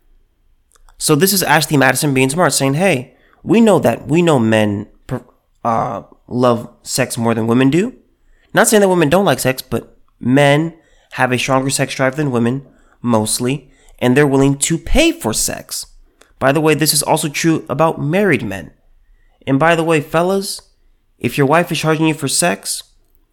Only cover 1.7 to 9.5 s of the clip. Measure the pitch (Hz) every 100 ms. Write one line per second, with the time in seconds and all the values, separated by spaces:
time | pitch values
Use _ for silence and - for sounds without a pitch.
1.7 | 147 131 131 147 131 131 160 160 - 135
2.7 | 143 196 135 135 _ _ _ - 202 226
3.7 | 170 117 113 113 160 170 139 110 110 104
4.7 | 101 104 _ - 127 - _ _ _ 117
5.7 | 113 107 101 - _ - 123 123 113 -
6.7 | _ - - 123 - 117 113 113 123 135
7.7 | 160 240 - _ _ _ _ _ 175 226
8.7 | 208 196 180 151 180 190 127 127